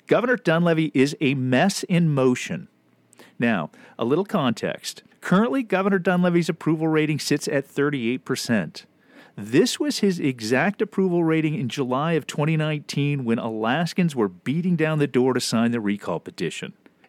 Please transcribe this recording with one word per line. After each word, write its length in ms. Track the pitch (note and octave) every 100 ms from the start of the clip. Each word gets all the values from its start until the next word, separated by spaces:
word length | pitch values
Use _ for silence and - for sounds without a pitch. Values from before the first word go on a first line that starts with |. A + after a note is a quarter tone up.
| -
Governor 300 | F3 A#3+ B3
Dunleavy 540 | - E3 E3+ D#3+ D#3+
is 200 | C#3 C#3+ D#3+
a 140 | C#3+
mess 480 | C#3 B2+ B2+ F#3 -
in 260 | - E3+ E3
motion. 600 | C#3 C3 B2+ - E2 - _ _ _ _ - - -
Now, 320 | A#2+ G2+ D2+ - - -
a 80 | A#2
little 180 | D3+
context. 800 | G3+ F#3+ C3 A2+ F2+ - - - - _
Currently, 420 | - F3+ A#3+ C4+
Governor 360 | A#3 F#3+ G3 G3
Dunleavy's 500 | F#3 F3+ F3+ F3 E3
approval 400 | E3 - D#3+ D#3+
rating 300 | D#3 D3+ D3
sits 300 | - D3 -
at 180 | C#3 -
thirty-eight 580 | - C#3+ C#3+ A2+ B2+
percent. 640 | - C3 - A2+ D#2+ - - _ _ - - -
This 420 | G2+ C3 A#3+ -
was 200 | D4+ -
his 200 | G3+ F3
exact 600 | C#3+ B2+ G#2+ B2+ F3+ G3+
approval 420 | G#3+ - F#3+ F3
rating 320 | E3 D#3+ D#3
in 140 | D3+ B2
July 440 | C#3+ B2 B2+ D#3+
of 140 | D#3+ -
twenty 300 | - D3+ D#3+
nineteen 720 | D#3 D3+ - - C#3+ C#3+ A#2+
when 120 | A2+
Alaskans 800 | A2+ A2 A2 D3 E3+ - E3+ C3+
were 120 | G#2
beating 460 | F2+ - D#3 F3+
down 260 | E3+ D#3 D#3
the 60 | C#3+
door 280 | B2 C3
to 60 | B2
sign 300 | - A2+ A#2
the 100 | A#2
recall 380 | G2+ G#2 - E2
petition. 540 | - - E2 - - - _ _